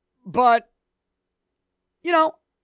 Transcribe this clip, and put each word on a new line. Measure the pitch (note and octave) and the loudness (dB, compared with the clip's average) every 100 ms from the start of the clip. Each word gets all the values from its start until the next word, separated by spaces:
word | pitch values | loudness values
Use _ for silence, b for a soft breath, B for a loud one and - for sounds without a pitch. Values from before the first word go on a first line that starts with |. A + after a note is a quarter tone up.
| _ _ F#3+ | _ _ -10
but, | A3+ B3 A#3 A#3 _ _ _ _ _ _ _ _ _ _ _ _ _ | -2 0 0 -4 _ _ _ _ _ _ _ _ _ _ _ _ _
you | E4 | -4
know, | E4 D#4+ - _ _ | 0 0 -4 _ _